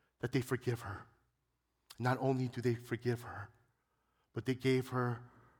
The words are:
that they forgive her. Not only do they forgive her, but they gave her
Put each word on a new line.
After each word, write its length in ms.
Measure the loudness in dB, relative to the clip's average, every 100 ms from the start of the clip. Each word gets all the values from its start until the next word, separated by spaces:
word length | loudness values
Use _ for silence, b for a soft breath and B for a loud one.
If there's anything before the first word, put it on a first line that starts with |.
| _ _
that 100 | 0
they 100 | 0
forgive 400 | 0 -2 0 -2
her. 240 | -4 -10 -14 _ _ _ _ _ _ _ _ 0
Not 200 | 2 4
only 260 | 2 2 0
do 140 | 0
they 140 | 0 0
forgive 460 | -2 -2 0 -2
her, 260 | -4 -10 -12 _ _ _ _ _ _ _ _
but 120 | -6 -2
they 80 |
gave 360 | 0 4 2 2
her 300 | 0 0 -2 b b b b